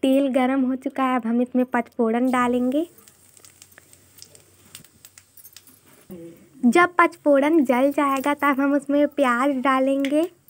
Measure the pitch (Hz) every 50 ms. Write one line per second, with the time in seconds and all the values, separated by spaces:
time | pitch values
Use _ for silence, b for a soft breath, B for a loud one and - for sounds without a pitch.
0 | - 269 269 269 285 277 247 262 254 254 269 277 262 247 262 262 - 269 - -
1 | 262 254 254 254 247 226 233 240 247 247 - 247 254 247 - 240 233 - _ -
2 | 240 220 220 240 247 262 247 254 247 240 240 247 247 254 254 294 330 359 _ -
3 | - - _ _ _ _ _ - _ - _ _ - _ - - _ _ - _
4 | _ _ _ - - - - - _ _ _ _ _ - _ - - - _ _
5 | _ - _ - _ _ _ - - - _ - _ - - _ _ _ _ _
6 | _ _ 185 170 165 170 - - - _ _ - - 240 226 339 349 349 349 -
7 | 349 330 339 - _ 294 285 269 269 294 330 339 277 240 262 240 262 285 277 -
8 | 294 277 269 269 262 285 294 294 - 285 277 254 277 277 277 285 277 - 277 285
9 | 294 285 294 - 277 254 240 233 262 285 285 262 247 277 262 262 262 269 277 277
10 | 277 269 285 302 330 359 _ _ _ _